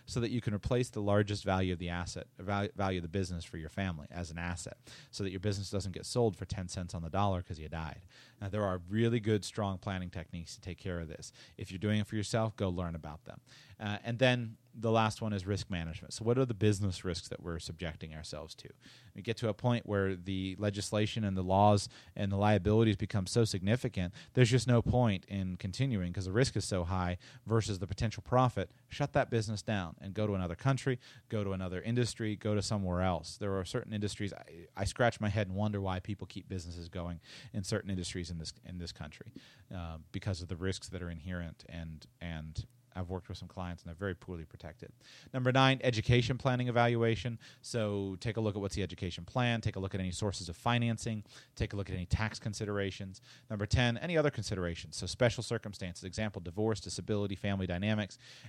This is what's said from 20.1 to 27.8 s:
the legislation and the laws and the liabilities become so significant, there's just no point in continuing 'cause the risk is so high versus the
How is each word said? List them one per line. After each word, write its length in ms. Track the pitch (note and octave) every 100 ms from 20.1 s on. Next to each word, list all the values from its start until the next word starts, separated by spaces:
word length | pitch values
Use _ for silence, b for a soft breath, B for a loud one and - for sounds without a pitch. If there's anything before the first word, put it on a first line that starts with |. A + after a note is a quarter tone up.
| F#2
the 400 | F2+ F#2+ F#2+ F#2
legislation 640 | G#2 G2 F#2+ G#2+ G#2+ A#2
and 140 | G#2 F#2+
the 60 |
laws 440 | F2+ F#2+ G#2 G#2 - B B -
and 160 | G2+
the 40 | G2
liabilities 600 | G#2 G#2 F2+ G#2+ A2+ G2+
become 280 | G#2 G#2+ F#2
so 200 | A#2+ A2+
significant, 680 | G2 F#2+ B2 C3 - F2+ - B
there's 160 | - B2
just 180 | B2+ B2+
no 140 | A#2+
point 440 | - B2 A#2+ F#2+ -
in 260 | G2 F#2 F2+
continuing 560 | G2 F2+ C3+ G#2+ F2
'cause 140 | F2 F#2
the 80 |
risk 240 | G2+ C3 G#2+
is 80 | -
so 180 | F#2+
high 340 | E2+ F#2 F2+ F2 B B -
versus 340 | A2+ G#2+
the 80 | F#2+